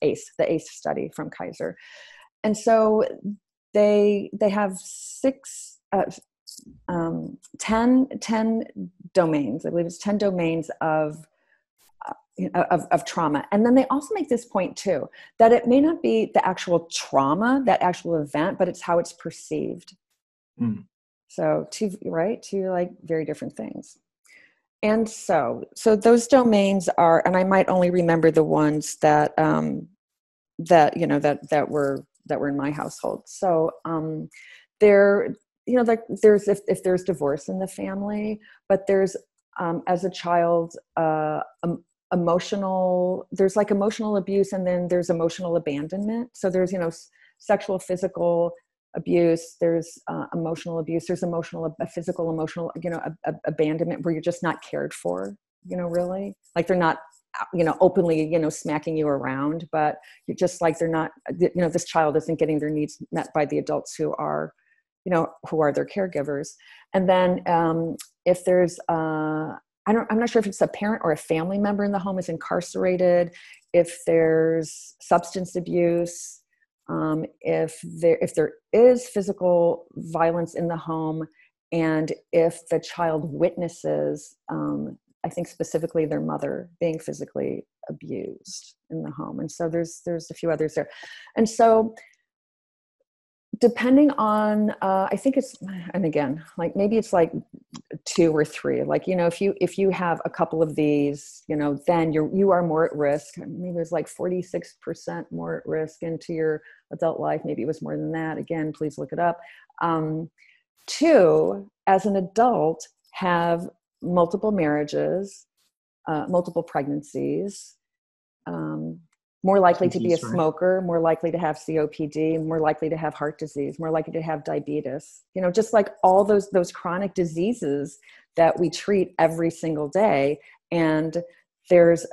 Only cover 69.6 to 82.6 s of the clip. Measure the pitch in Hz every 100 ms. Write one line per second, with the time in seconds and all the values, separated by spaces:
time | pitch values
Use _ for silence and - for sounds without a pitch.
69.6 | _ _ - 226 226 214 233 233 202 -
70.6 | - - 208 226 170 151 - 160 170 196
71.6 | 208 202 202 196 190 185 175 165 - 180
72.6 | 175 190 190 180 180 175 175 - - -
73.6 | _ 175 165 - - 165 160 160 160 165
74.6 | 160 - - _ - 175 175 190 180 180
75.6 | 175 175 170 170 175 - - - _ _
76.6 | _ _ - 160 156 156 156 _ - 160
77.6 | 160 - 170 160 170 160 180 - 151 -
78.6 | _ 208 247 240 247 208 196 190 180 175
79.6 | 170 - - - 170 160 165 170 165 -
80.6 | 170 165 165 160 160 160 160 _ _ _
81.6 | _ 165 160 156 156 - _ 170 165 170